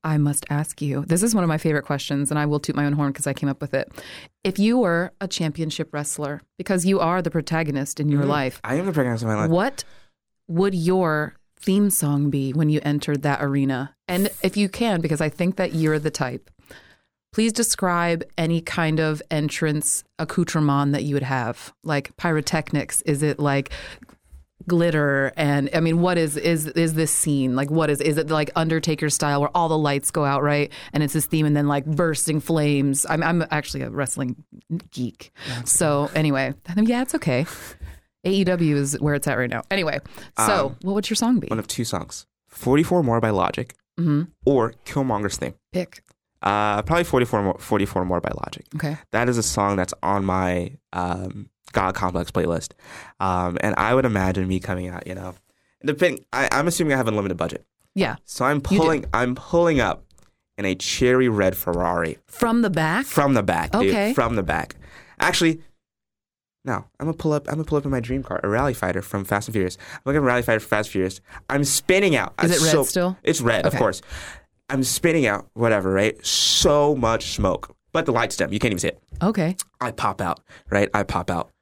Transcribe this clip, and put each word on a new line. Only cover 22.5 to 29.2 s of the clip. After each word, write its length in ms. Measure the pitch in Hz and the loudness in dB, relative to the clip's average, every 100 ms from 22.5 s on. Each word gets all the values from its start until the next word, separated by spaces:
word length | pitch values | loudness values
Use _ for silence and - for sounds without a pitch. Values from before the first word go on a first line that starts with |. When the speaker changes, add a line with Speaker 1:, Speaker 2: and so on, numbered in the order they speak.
| 165 151 147 - - | -4 -2 -4 -2 -4
Speaker 1:
Is 220 | - 143 | -2 0
it, 160 | 151 139 | 0 0
like, 320 | 143 139 135 - - - - _ _ - _ _ - | 0 0 -2 -10 -14 -18 -20 _ _ -20 _ _ 0
glitter? 640 | 175 170 156 143 139 135 - | 2 4 2 2 2 0 0
And, 340 | 147 143 135 | 0 2 0
I 60 | - | 2
mean, 220 | 165 165 | 2 4
what 160 | 180 175 | 2 2
is, 200 | 160 147 | 0 0
is, 300 | 165 165 156 | 0 0 0
is 260 | 165 165 | 0 2
this 180 | 160 160 | 2 0
scene? 440 | - 160 143 131 127 | 0 2 2 2 0
Like, 140 | 143 | 0
what 200 | 160 151 | 2 2
is, 120 | 139 | 2
is 160 | 151 151 | 2 0
it, 120 | 151 | 0
like, 220 | 156 151 - | 0 0 0
Undertaker 540 | 160 160 165 156 151 | 0 0 0 0 0
style 320 | - | 0